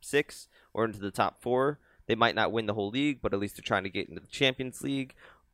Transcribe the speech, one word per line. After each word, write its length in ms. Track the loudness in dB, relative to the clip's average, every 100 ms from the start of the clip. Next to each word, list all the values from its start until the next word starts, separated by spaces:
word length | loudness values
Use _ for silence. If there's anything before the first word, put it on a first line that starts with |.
six 460 | -2 0 0 -6 -20 _ _
or 120 | -2
into 160 | -2 -2
the 100 | -6
top 320 | 0 0 0
four. 380 | 0 2 2 -2 _ _ -2
They 80 |
might 220 | 4 4 4
not 160 | 2
win 140 | 2 -2
the 80 |
whole 140 | -2 0
league, 320 | 0 0 0
but 140 | -2
at 60 | -2
least 160 | -2 -6
they're 60 |
trying 200 | 0 0
to 80 | 0
get 180 | -4 -6
into 120 | -8
the 80 | -10
Champions 520 | 0 0 0 -6 -6
League 320 | -4 -4 -6 -12 -20 -20 _